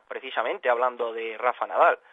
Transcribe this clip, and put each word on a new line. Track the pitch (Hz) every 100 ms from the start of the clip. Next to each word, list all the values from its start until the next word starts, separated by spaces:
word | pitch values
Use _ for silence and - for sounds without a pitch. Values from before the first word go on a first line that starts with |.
| -
precisamente | 113 131 - 120 190 127
hablando | 120 123 120 117
de | 113 113 110
Rafa | 123 120 107
Nadal, | - 165 - _